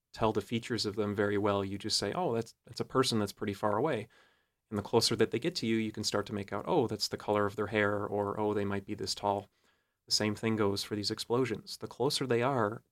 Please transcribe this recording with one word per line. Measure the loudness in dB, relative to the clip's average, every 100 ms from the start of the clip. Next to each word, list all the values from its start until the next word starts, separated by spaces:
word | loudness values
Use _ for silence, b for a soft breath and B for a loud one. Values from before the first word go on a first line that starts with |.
| _
tell | -2 0
the | 0
features | -2 -4 -4 -4 -2
of | -2
them | 0
very | 2 2 4
well. | 2 2
You | 0 -4
just | -2 -2
say, | 0
"Oh, | 0 0
that's, | 0 -4 -10 -18
that's | -8
a | -2
person | 2 4 2
that's | 0
pretty | -2 -6
far | -2 0 2
away." | 0 -2 -6 b b b b b _
And | -6
the |
closer | 2 2 4 2
that | 2
they | 2
get | -2 -2
to | 0
you, | 0
you | 0
can | -4 -2
start | -2 -2
to |
make | -4 -4
out, | -6 0
"Oh, | 2 2
that's | 0 -4
the | -4
color | 0 2 2
of | 0
their | 0
hair," | 2 4 2 0
or, | 0 0 0
"Oh, | 0
they | 0 0
might | -2 -4
be | -6
this | -6
tall." | -2 0 0 -4 _ _ _ _ _ _
The |
same | 0 2 0
thing | 0 2
goes | 2 0
for | -2 -4
these | -4
explosions. | -4 0 0 0 -2 -8 -14
The | -14
closer | -2 -2 0 0
they | 2
are, | 2 2 2 0 -8